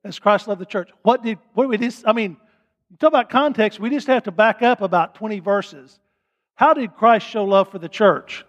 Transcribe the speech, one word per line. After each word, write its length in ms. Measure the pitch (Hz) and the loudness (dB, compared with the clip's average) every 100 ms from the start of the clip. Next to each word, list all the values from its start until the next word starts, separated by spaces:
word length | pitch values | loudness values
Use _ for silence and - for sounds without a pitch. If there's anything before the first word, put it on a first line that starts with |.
As 160 | 208 - | -16 -4
Christ 260 | 208 202 220 | 0 0 -2
loved 140 | 190 | -10
the 60 | 180 | -6
church. 240 | 202 170 _ | -8 -8 _
What 220 | 202 - | -2 0
did, 140 | 226 202 _ | -4 -8 _
what 100 | - | -4
did 60 | 262 | -2
we 80 | 214 | -2
just, 280 | 240 - 214 | -4 -2 -2
I 60 | |
mean, 240 | 226 202 151 _ _ _ _ _ | 0 -4 -10 _ _ _ _ _
you 80 | 180 | _
talk 100 | 311 | 0
about 220 | 302 233 | 0 0
context, 500 | 254 294 233 214 202 | 0 0 0 -2 -2
we 100 | 220 | -6
just 160 | 285 - | -4 0
have 180 | 254 | -2
to 60 | 214 | 0
back 320 | 170 220 214 | 0 0 2
up 200 | 240 247 | 0 0
about 340 | 196 175 165 - | 0 0 -2 -6
twenty 240 | 220 208 | -10 -6
verses. 580 | 175 202 190 147 131 _ _ _ _ _ _ | -2 -2 -4 -18 -20 _ _ _ _ _ _
How 200 | - 285 | 0 2
did 200 | 302 220 | 2 -4
Christ 320 | _ 226 220 - | _ 2 2 0
show 180 | 220 | -6
love 260 | 196 196 190 | 0 2 0
for 100 | 185 | -8
the 80 | 165 | -14
church? 560 | - 208 143 - - | 2 4 4 -6 -20